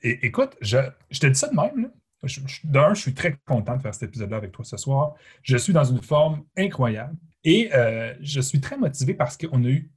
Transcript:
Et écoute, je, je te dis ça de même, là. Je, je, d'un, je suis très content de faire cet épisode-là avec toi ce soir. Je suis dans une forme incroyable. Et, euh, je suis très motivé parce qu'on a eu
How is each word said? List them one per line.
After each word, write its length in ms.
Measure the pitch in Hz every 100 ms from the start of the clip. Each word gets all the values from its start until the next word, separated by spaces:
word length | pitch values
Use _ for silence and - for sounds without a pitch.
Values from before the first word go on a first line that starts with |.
Et 240 | 117 123 120
écoute, 320 | 247 269 -
je, 160 | 104 123 135 - _
je 80 | 139
te 80 | 143
dis 120 | 131
ça 100 | 294
de 60 | 214
même, 280 | 190 254
là. 40 | 247 - _ _
Je, 160 | 139 - 135
je, 140 | -
d'un, 320 | 156 135 151 208
je 60 |
suis 120 | -
très 220 | 123 175 139 -
content 320 | 123 104 127
de 40 |
faire 100 | 110
cet 160 | - 110
épisode-là 280 | 110 101 110
avec 140 | 101
toi 140 | - -
ce 120 | -
soir. 360 | 139 135 147 - - _
Je 140 | - 127
suis 160 | -
dans 100 | 165
une 180 | 135 123
forme 400 | - 151 156 151 - -
incroyable. 580 | 196 165 120 107 135 160 - _ 160
Et, 220 | 202 226 131
euh, 360 | 113 113 113 -
je 200 | 143 143
suis 180 | - 143
très 160 | - 277
motivé 380 | 185 - 135
parce 240 | 190 120 -
qu'on 260 | 165 131
a 40 | 120
eu 240 | 147 -